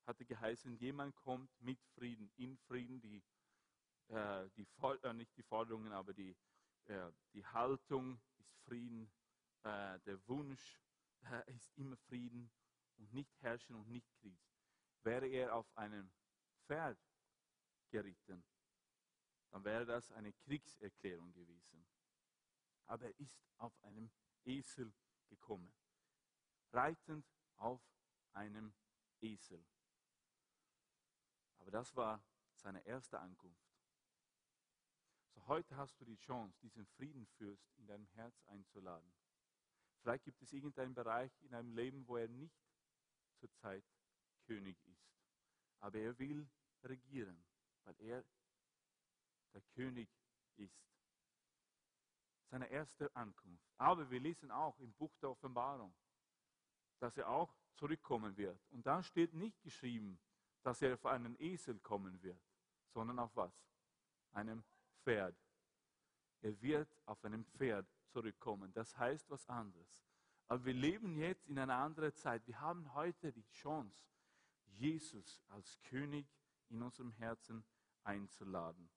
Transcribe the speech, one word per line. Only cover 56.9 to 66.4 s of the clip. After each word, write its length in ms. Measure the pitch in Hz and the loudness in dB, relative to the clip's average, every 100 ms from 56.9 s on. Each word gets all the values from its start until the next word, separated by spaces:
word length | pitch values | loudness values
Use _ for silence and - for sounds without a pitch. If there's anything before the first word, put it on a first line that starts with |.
| _ | _
dass 160 | 120 139 | 0 2
er 120 | 101 | 4
auch 260 | 135 175 - _ - | 6 4 0 _ -4
zurückkommen 600 | 147 156 - 120 107 98 | 0 0 4 2 2 0
wird. 240 | 98 90 _ | 0 -2 _
Und 140 | 131 127 | -2 4
da 180 | 160 | 4
steht 300 | 180 165 170 | 4 6 6
nicht 280 | 160 220 - | 4 -4 -6
geschrieben, 580 | 156 - 127 117 104 90 _ _ _ _ | -14 -4 -2 0 -2 -6 _ _ _ _
dass 180 | 131 120 | 2 8
er 120 | 135 | 6
auf 120 | 123 120 | 8 4
einem 300 | 127 120 120 | 4 2 -2
Esel 400 | 160 185 - 107 | -2 -2 -2 -4
kommen 420 | - 104 95 92 | 0 0 0 -4
wird, 200 | 92 90 _ _ _ _ _ | -6 -8 _ _ _ _ _
sondern 300 | 120 113 123 | -2 0 0
auf 160 | 117 - | 0 2
was? 180 | 90 - - _ _ _ _ _ _ | 0 -2 -20 _ _ _ _ _ _
Einem 320 | 101 107 113 - - _ - | -2 -2 -4 -8 -20 _ -2
Pferd. 320 | - 107 95 85 _ _ _ _ _ _ _ _ _ _ | 6 6 4 -2 _ _ _ _ _ _ _ _ _ _